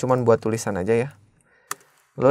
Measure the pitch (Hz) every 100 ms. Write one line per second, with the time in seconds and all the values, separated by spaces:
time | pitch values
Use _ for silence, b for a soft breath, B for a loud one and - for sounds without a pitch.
0 | 127 127 117 113 110 110 113 98 92 117
1 | 135 - _ _ B B B B B B
2 | B - 127